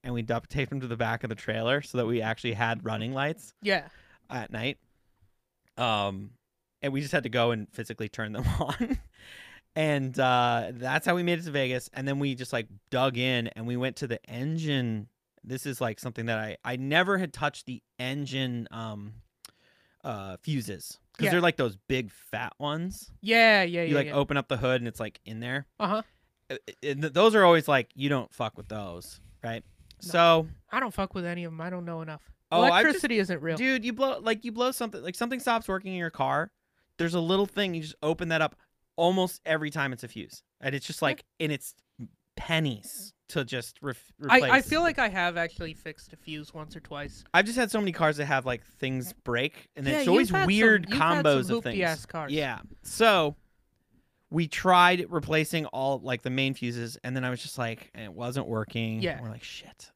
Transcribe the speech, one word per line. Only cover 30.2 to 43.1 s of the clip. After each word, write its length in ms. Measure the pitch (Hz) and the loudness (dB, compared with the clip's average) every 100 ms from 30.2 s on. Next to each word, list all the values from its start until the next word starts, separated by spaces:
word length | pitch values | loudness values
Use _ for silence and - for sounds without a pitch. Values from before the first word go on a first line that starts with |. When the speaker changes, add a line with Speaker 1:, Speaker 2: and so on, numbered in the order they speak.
| 170 165 160 - _ | 6 6 2 -8 _
Speaker 2:
I 100 | 226 | -4
don't 120 | 254 | -4
fuck 220 | 196 190 | -4 -6
with 100 | 190 | -6
any 200 | 175 175 | -6 -6
of 80 | 170 | -8
'em. 80 | 160 | -10
I 80 | 170 | -10
don't 160 | 180 170 | -8 -8
know 160 | 165 | -10
enough. 280 | 160 151 - - _ | -10 -14 -18 -20 _
Speaker 1:
Oh, 100 | 170 | 4
I've 100 | 175 | 6
just 120 | 175 | 8
Speaker 2:
Electricity 340 | 214 381 294 226 | 6 4 2 2
isn't 200 | 190 175 | 2 -2
real. 160 | 160 160 | -2 0
Speaker 1:
Dude, 300 | 262 262 226 | 2 0 -2
you 80 | |
blow, 240 | 226 269 - | 0 0 0
like, 240 | 226 226 | -2 -2
you 80 | 240 | -2
blow 180 | 220 247 | -2 -2
something, 320 | 262 233 - | 0 -6 -6
like, 120 | 147 | -10
something 260 | 180 233 247 | -4 -4 -2
stops 260 | - 226 - | 0 0 0
working 260 | 190 190 | -4 -4
in 60 | 185 | -6
your 120 | 170 | -6
car. 400 | - 135 139 175 - _ _ _ - | -2 0 0 -2 -10 _ _ _ -4
There's 160 | 170 | 0
a 60 | 175 | 0
little 260 | 165 190 202 | 2 2 2
thing, 260 | - 196 | 0 -2
you 60 | 170 | -2
just 140 | 156 - | -6 -4
open 260 | 151 160 170 | -2 -2 0
that 140 | 160 | 0
up 120 | 156 - _ _ _ - | 0 -2 _ _ _ 0
almost 440 | 170 190 180 - - | 2 4 0 -2 -2
every 240 | 156 151 | -2 -2
time 200 | 151 139 | -2 -2
it's 100 | 120 | -4
a 40 | 117 | -10
fuse. 340 | - 90 - _ _ | -12 -14 -16 _ _
And 140 | 135 | -6
it's 120 | 139 - | -4 -6
just, 140 | 156 | -2
Speaker 2:
Yeah. 60 | 151 | 0
Speaker 1:
like, 180 | 135 - - | -2 -8 -6
and 100 | 156 | -4
it's 240 | 143 - - _ - 120 _ _ - | -4 -8 -16 _ -16 -16 _ _ -14
pennies 800 | - 160 156 107 - - - | -2 0 0 -2 -10 -16 -16